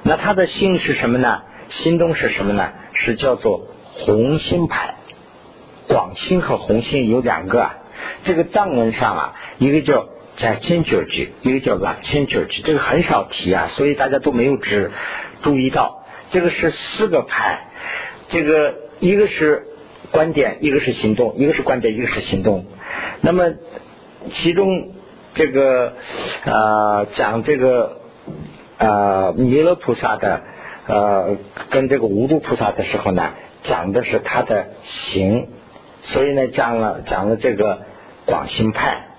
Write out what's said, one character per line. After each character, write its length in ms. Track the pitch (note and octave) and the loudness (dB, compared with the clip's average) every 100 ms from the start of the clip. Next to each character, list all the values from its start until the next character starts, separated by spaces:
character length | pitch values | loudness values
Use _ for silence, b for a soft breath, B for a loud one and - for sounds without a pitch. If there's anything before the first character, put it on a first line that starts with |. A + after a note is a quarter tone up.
那 120 | - D#3+ | 2 0
他 180 | G3+ | 0
的 120 | F#3+ F3+ | 2 0
心 320 | - G3 F3 | 2 2 2
是 140 | - | 0
什 180 | C3+ B2 | 0 0
么 80 | B2 | 2
呢？ 240 | A#2+ G2+ - B B | 2 0 -6 B B
心 320 | - D#3+ E3+ | -2 0 2
动 160 | E3 | 2
是 140 | D3+ B2 | 2 -2
什 180 | G2+ G2 | -2 0
么 60 | |
呢？ 220 | G2+ F2+ B B | 0 -2 B B
是 240 | - - A2 | -4 -2 0
叫 180 | C3+ | 0
做 320 | A#2+ A2+ F#2 - - - | 2 0 0 -6 -20 -20
弘 460 | - - G#2+ B2 D3+ | -4 2 4 4 0
心 300 | - F3 E3 | 0 0 0
派。 260 | - - - - - - - - - - - - | -2 -6 -10 -20 -20 -20 -20 -20 -20 -20 -20 0
广 280 | - F#2 F2+ | 0 0 -8
心 240 | - F3+ | 0 0
和 180 | D#3 A#2 | 2 -2
弘 220 | - A2 | 2 0
心 280 | A2+ C#3 A#2 | 2 0 2
有 120 | A#2+ | 2
两 260 | A#2+ E2 F#2 | 2 -2 0
个 160 | A#2+ | 0
啊， 160 | G2+ - - B B B | 0 -4 -20 B B B
这 100 | - | -2
个 80 | E3 | 0
藏 300 | E3+ G#3+ G3 | 2 0 2
文 180 | B2+ A2+ | 2 0
上 260 | A2 A#2 F2 | 2 0 0
啊， 180 | C2+ B B B | -6 B B B
一 120 | B2+ | 2
个 100 | D3+ | 2
叫 260 | C#3 B2+ F#2 - - - | 2 0 0 -16 -20 -4
百 200 | A#2 G#2 | -2 -2
千 260 | - E3+ | 0 0
九 220 | - F#2+ | 2 0
句， 280 | D#2 - B1+ - | 0 -6 -6 -4
一 100 | B2+ | -2
个 80 | C3 | 0
叫 160 | C3 F#2+ | 0 0
万 220 | F#2+ - | -2 -4
千 240 | - D3 C#3 | -4 -2 0
九 160 | G#2+ | -2
句， 180 | D2+ - | -2 -4
这 100 | - | 0
个 80 | D3 | 0
很 240 | - C#3 | 2 0
少 180 | D#3+ A2+ | 2 0
提 300 | F#2+ - F2+ | -2 -6 0
啊， 160 | F2+ D#2+ | 0 0
所 180 | - C#3+ | 0 0
以 80 | |
大 140 | C#3 C3 | 2 0
家 100 | C3+ | 0
都 140 | D3 | 0
没 120 | B2 | 2
有 120 | C3 C3+ | 2 0
只 340 | - G#2 F2 B B B B B | 0 -2 -2 B B B B B
注 140 | D3+ C#3 | 0 2
意 140 | C3 | 2
到。 340 | D3 A#2+ - B B B | 0 0 -4 B B B
这 100 | F3+ | 0
个 100 | F3 | 0
是 220 | - E3 | 0 -2
四 340 | - - - G#3 | -2 -10 -2 0
个 160 | D#3 | 0
派， 460 | - - G#2 - - B B B B B - | 0 -2 -2 -4 -10 B B B B B -4
这 160 | F3 | -2
个 320 | D3+ D#3 D3 - - - | 2 4 2 -2 -16 0
一 160 | F3+ | 2
个 140 | G3+ G#3 | 4 2
是 400 | - D3+ D3 - - - - - | 2 2 2 -2 -20 -20 -20 -2
观 220 | D#3+ D#3+ | 0 2
点， 240 | D3+ A#2+ - | 2 0 0
一 140 | D3+ | 0
个 80 | C3+ | 2
是 100 | B2+ | 0
行 240 | A#2 G#2+ | 0 0
动， 220 | A2 A#2 - | 2 0 2
一 100 | C#3+ | 2
个 80 | |
是 80 | D3+ | 2
观 160 | C3+ B2+ | 0 0
点， 160 | A2+ | 0
一 60 | A2 | -2
个 80 | A#2 | -4
是 120 | G#2 | -4
行 220 | - G2 | -2 0
动。 240 | G2+ F#2+ F#2 - B B B B | 2 0 -4 -18 B B B B
那 100 | D#3+ | 0
么 220 | F3+ F3 C#3 - - - - - - - | 4 2 0 -14 -16 -18 -20 -20 -18 -12
其 220 | - E3+ | -2 0
中 340 | E3+ F#3+ F3+ - - - - - | 2 2 0 -4 -16 -20 -20 -10
这 120 | - D3+ | 0 2
个， 460 | C3 C3+ B2+ A#2+ - B B B B | 4 4 4 0 -4 B B B B
呃， 640 | - A2 G#2+ G#2+ G#2+ G#2 G#2 | 0 2 4 4 4 2 0
讲 320 | - A2 A2+ | -2 0 0
这 120 | A#2 C#3+ | 0 2
个， 440 | B2+ B2 G#2+ - - - - - - - - - | 4 4 0 -6 -20 -20 -18 -16 -16 -20 -20 0
呃， 540 | A2 G#2 G2+ F#2+ F#2+ E2+ | 2 4 4 2 2 2
弥 260 | B2+ C#3 | 2 4
勒 140 | E3 F3 | 4 2
菩 180 | - | 0
萨 220 | A#2 A#2+ G#2+ | -2 -2 0
的， 260 | G#2 E2 B B B B - | -2 -2 B B B B -2
呃， 480 | G#2 G#2 G2 F2+ G2 - - - | 2 4 2 0 -4 -8 -16 -2
跟 180 | C3+ C3 | 0 2
这 120 | C3+ | 2
个 60 | A2+ | 2
无 200 | G2 C3+ | 0 2
珠 140 | D#3 | 0
菩 160 | - B2+ | 0 0
萨 160 | G#2 | 0
的 100 | - | -2
时 140 | G2 A2+ | -4 -2
候 160 | G2+ | 0
呢， 220 | F2+ D#2+ B B - | 0 -2 B B -12
讲 300 | - A2+ F#2 | -4 -2 0
的 100 | G#2+ | -2
是 160 | A#2 A2 | 0 -2
他 240 | - - | -2 -2
的 280 | A2+ G#2 F2+ - | 0 -2 -2 -14
行， 640 | - - - F#2+ F#2+ A#2 - - - - - - | -16 -12 -4 0 2 0 -2 -14 -20 -20 -20 -18
所 220 | - C3+ | -4 0
以 80 | C#3 | 2
呢， 160 | C#3 B2+ | 2 0
讲 300 | - A#2 A#2 | 0 0 0
了， 220 | G#2+ - - | -2 -4 -6
讲 220 | F#2+ G2+ | -2 0
了 80 | A2 | 0
这 180 | C3 | 0
个 260 | G#2 G#2 F#2 B B B B - | 0 0 -2 B B B B -2
广 220 | E2 C#2 | -2 -4
行 220 | - A2 | -2 -2
派。 340 | G#2+ C3+ - - | 0 -2 -4 -12